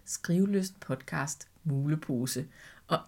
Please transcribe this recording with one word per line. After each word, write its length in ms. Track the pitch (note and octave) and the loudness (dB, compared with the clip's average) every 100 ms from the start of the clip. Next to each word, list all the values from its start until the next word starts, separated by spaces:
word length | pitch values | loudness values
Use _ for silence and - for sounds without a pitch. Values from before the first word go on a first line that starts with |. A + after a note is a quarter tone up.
| - | -10
Skrivelyst 760 | - - F3 G3 G3+ F#3+ - | -6 2 4 6 4 0 -6
podcast 680 | - - - D#3+ C#3+ - - - | -6 -6 -4 -4 -4 -6 -14 -8
mulepose. 840 | D#3+ C#3 C#3+ D#3 - B2+ B2+ B2+ D#3 - - - - | -2 0 2 0 0 -2 -2 -4 -6 -12 -20 -16 -4
Og 120 | - | -4